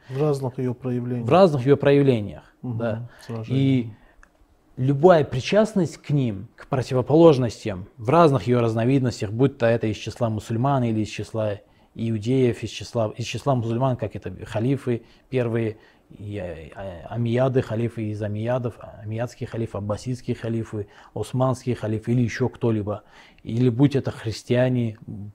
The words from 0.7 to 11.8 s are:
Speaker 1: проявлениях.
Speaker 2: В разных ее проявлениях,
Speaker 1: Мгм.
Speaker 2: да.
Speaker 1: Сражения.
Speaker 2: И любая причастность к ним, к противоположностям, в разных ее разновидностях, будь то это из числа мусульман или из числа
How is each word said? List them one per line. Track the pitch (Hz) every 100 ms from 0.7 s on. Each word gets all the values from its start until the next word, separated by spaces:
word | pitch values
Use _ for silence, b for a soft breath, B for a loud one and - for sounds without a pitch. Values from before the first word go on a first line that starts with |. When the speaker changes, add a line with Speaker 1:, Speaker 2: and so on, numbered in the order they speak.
Speaker 1:
проявлениях. | 120 131 123 120 123 117
Speaker 2:
В |
разных | 170 196 143 127
ее | 139
проявлениях, | 143 143 139 117 101 65 - _
Speaker 1:
Мгм. | 123 113
Speaker 2:
да. | 117 113 120 - -
Speaker 1:
Сражения. | 113 113 131
Speaker 2:
И | 135 131 113 101 b b - _ _ _ _ -
любая | 131 139 175 170
причастность | 139 127 - 196 214 202 156 -
к | -
ним, | 147 123 98 113 -
к | -
противоположностям, | 127 117 127 123 151 165 131 123 - 110 92 104 -
в | 110
разных | 165 160 135 107
ее | 123
разновидностях, | 117 113 120 139 123 - 104
будь | 113 139 139
то | 113
это | 117 110
из | 101
числа | - - 117
мусульман | 107 - 113 135 139
или | 120 110
из | 104
числа | - 101 113 107 98 _ b